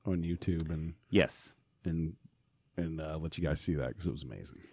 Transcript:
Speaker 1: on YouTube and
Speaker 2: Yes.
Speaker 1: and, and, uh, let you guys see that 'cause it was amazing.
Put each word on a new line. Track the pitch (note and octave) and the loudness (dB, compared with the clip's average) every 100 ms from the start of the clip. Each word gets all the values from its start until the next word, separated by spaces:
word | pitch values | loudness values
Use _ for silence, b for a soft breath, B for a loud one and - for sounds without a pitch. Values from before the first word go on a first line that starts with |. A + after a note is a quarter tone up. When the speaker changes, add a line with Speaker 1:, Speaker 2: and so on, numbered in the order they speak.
Speaker 1:
on | - F2 | -2 0
YouTube | E2+ F2 - E2+ D#2+ | 2 0 2 0 0
and | D#2+ D#2+ E2 _ | -2 -4 -8 _
Speaker 2:
Yes. | G2+ E2 - - - _ _ | 6 6 2 -14 -20 _ _
Speaker 1:
and, | F2+ E2 D#2+ - - _ _ _ _ - | -2 0 0 -4 -16 _ _ _ _ -4
and, | E2 D#2 | -4 -4
uh, | D#2 D#2+ | -4 -4
let | D#2+ - | -4 0
you | |
guys | E2 D2+ | 2 2
see | - D#2 | 2 0
that | B1+ A#1+ | 0 -2
'cause | E2+ | -4
it | |
was | - | -4
amazing. | B1+ G1+ G1+ - b | -6 -10 -12 -16 b